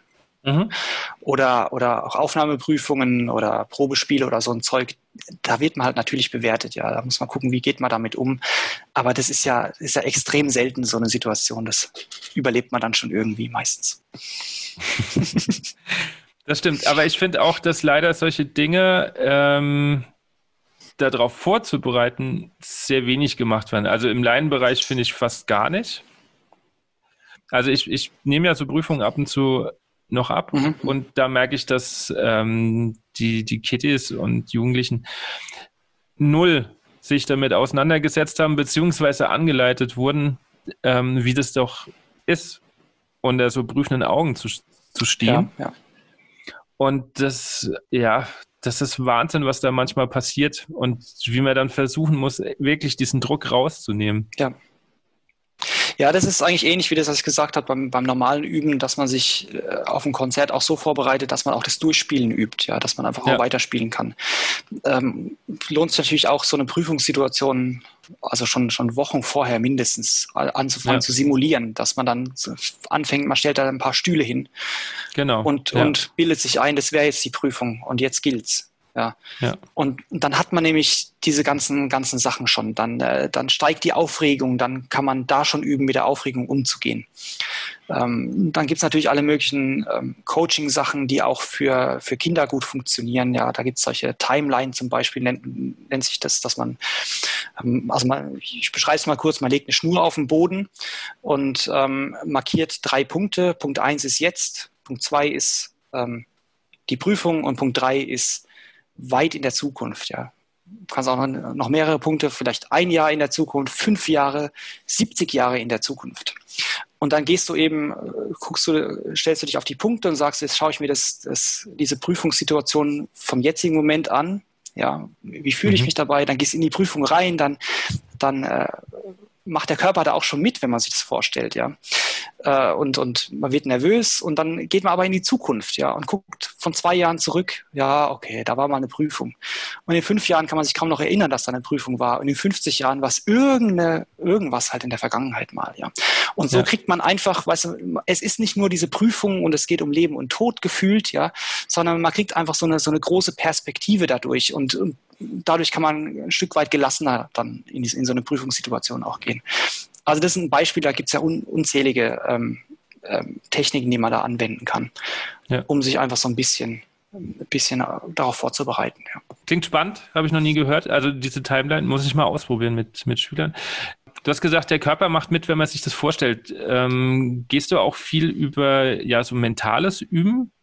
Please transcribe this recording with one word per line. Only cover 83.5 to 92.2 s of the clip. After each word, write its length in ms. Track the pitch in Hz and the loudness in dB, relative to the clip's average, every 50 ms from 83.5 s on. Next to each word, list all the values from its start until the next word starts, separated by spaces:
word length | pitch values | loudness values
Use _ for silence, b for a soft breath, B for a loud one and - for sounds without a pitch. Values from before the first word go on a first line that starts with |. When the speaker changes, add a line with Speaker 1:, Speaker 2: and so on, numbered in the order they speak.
| 147 - 151 147 160 - - | 0 2 2 2 2 2 0
Speaker 2:
die 80 | 165 - | 0 2
Aufregung, 640 | - 170 156 - - 160 147 143 131 135 127 123 | 2 0 0 0 2 2 2 4 4 2 0 2
dann 320 | 123 131 123 131 131 127 - | 2 0 0 -2 -4 -6 -4
kann 160 | - 135 139 | -2 0 0
man 200 | 139 131 131 127 | 0 0 0 0
da 180 | - 139 135 147 | 2 2 2 2
schon 180 | - - 151 170 | 2 0 0 0
üben, 220 | 143 143 131 139 | 0 0 2 2
mit 100 | 131 131 | 2 2
der 80 | 131 - | 2 2
Aufregung 460 | - 139 - - 139 123 127 123 127 | 2 0 0 -2 -4 -4 -4 -2 0
umzugehen. 580 | 135 139 127 - - - - 127 117 113 113 _ _ B B B B B B B B B B B B B B - | 0 0 0 0 -2 -2 -2 -4 -4 -4 -8 _ _ B B B B B B B B B B B B B B -4
Ähm, 640 | 139 127 123 123 120 117 127 123 127 175 196 160 | -2 -2 0 0 0 -2 -2 -2 0 0 0 2
dann 160 | - 160 151 | 2 0 0
gibt's 160 | 135 160 - - | 0 0 0 0
natürlich 260 | 151 - 156 147 - | 0 2 2 2 2
alle 120 | 139 143 | 2 2
möglichen, 640 | 143 147 151 143 - - 143 139 135 131 135 147 143 - - | 2 2 2 2 0 0 0 0 0 0 -2 -2 -2 -2 -4
ähm, 220 | - 127 127 127 - - | -4 -4 -6 -8 -10 -6
Coaching-Sachen, 840 | - - 160 170 165 - 156 151 143 123 147 139 - - 143 139 | -2 0 0 2 2 0 0 0 0 0 0 0 0 -2 -2 -2
die 140 | 127 135 139 | 0 0 2
auch 200 | - 135 127 - | 2 2 0 -2
für, 580 | - - - - 139 135 131 127 127 131 127 131 | -4 -6 -4 0 2 2 2 2 2 0 -2 -4
für 160 | - - 131 | -4 -6 -4
Kinder 300 | 123 | -2